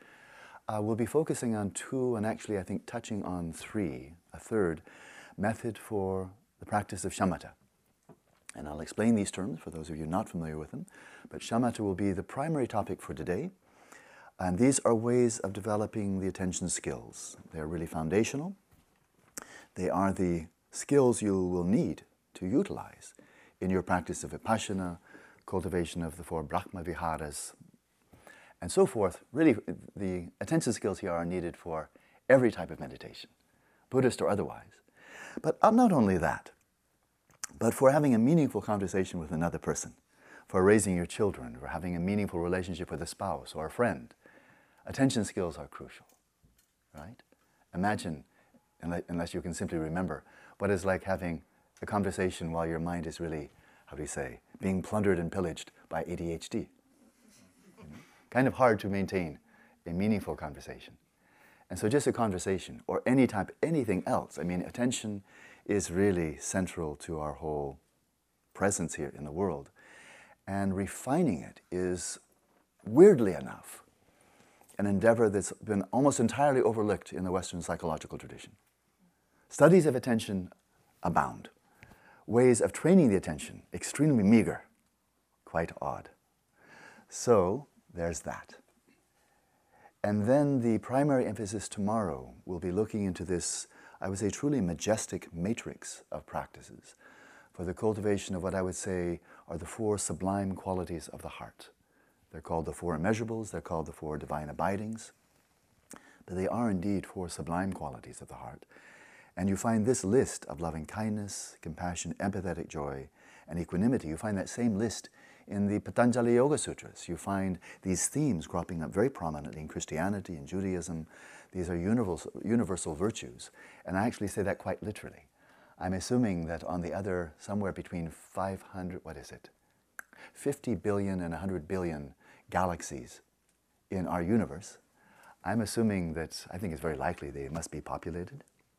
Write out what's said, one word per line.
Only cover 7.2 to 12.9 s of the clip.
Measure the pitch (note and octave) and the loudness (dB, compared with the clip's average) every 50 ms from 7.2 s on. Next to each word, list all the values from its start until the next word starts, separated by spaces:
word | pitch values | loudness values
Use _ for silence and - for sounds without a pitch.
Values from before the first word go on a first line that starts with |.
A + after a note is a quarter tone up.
| G2+ F#2 D#2+ - - - - _ _ _ _ _ _ _ _ _ _ _ - _ _ _ _ _ _ _ - | 2 2 2 -2 -8 -16 -20 _ _ _ _ _ _ _ _ _ _ _ -20 _ _ _ _ _ _ _ -14
And | A#1+ C#2 | -12 -10
I'll | D2 D2+ D2+ | -8 -8 -8
explain | D#2+ - - A2 G#2+ A#2 A#2 | -8 -8 -2 2 4 6 6
these | G#2 F#2+ - | 6 4 0
terms | - F#2+ F#2 - D#2+ E2 | -2 -4 -4 -4 -6 -8
for | - E2 | -10 -10
those | D#2+ D#2+ D#2 E2 | -10 -10 -8 -8
of | D#2 | -6
you | D#2 D#2+ | -6 -4
not | D#2 E2+ G2+ A2 - | -2 -2 -2 -2 -2
familiar | - F2 D#2+ D#2 D#2 D2+ | -6 -6 -6 -4 -6 -8
with | D2+ - - | -10 -10 -10
them, | C#3+ F3+ - - - - - - - - - | -12 -14 -14 -16 -20 -20 -20 -20 -20 -20 -14
but | - - - | -14 -12 -8
shamatha | - A#2 A#2 B2+ A#2 A2+ - | -2 -2 0 0 0 0 0
will | G#2+ G2 F#2+ | -2 -2 0
be | F#2 G#2 G2+ | 2 2 0
the | F#2 F#2 F2 | 0 0 -4
primary | - - C3 C#3+ E3 E3 C#3+ A#2 | -6 -6 -4 -2 -2 0 0 0
topic | G#2 - G#2 G2 - | 0 0 -2 -2 -2